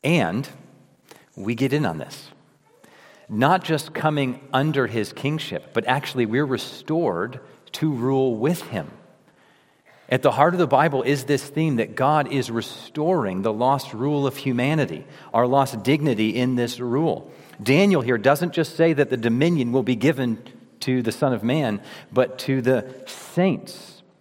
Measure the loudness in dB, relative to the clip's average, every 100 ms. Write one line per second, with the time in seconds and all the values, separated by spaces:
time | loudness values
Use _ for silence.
0 | 2 2 2 -2 -6 -14 -20 -20 _ _
1 | _ -20 _ -10 -6 -2 0 0 -2 -4
2 | -10 -16 -20 -20 _ _ _ _ -20 -20
3 | -20 -20 -8 0 2 2 0 -4 -4 -2
4 | 0 0 -2 -4 -4 0 0 0 -2 -2
5 | -6 -6 -6 -4 -6 -8 -4 -4 0 -2
6 | -2 -2 0 0 0 -4 -6 -14 -4 -2
7 | 0 -2 -6 -8 -18 -20 _ -4 -2 0
8 | 0 2 0 0 -2 -2 -6 -8 -8 -16
9 | -20 _ _ _ _ _ _ _ _ _
10 | -2 2 2 4 2 4 2 4 4 2
11 | 0 0 0 -2 -2 -2 0 0 -2 0
12 | 2 2 2 -2 -2 -4 -4 -12 -12 -4
13 | 0 0 0 -2 -2 0 2 2 -2 -4
14 | -2 0 -2 -2 -4 0 0 0 0 -4
15 | -14 -20 -4 0 4 2 2 -2 0 2
16 | 2 2 0 2 0 0 -2 -4 -2 0
17 | 0 -2 -8 -20 -20 -6 2 6 6 4
18 | 2 2 4 4 0 -2 -2 2 2 4
19 | 2 2 0 4 4 2 2 0 0 2
20 | 2 2 -2 -4 -8 -20 -20 _ -2 0
21 | 0 0 0 0 0 0 0 -4 -8 -20
22 | -4 0 0 -2 -4 0 2 0 -2 -16
23 | -18 -18 -6 0 0 0 -6 -18 -20 -20
24 | _ _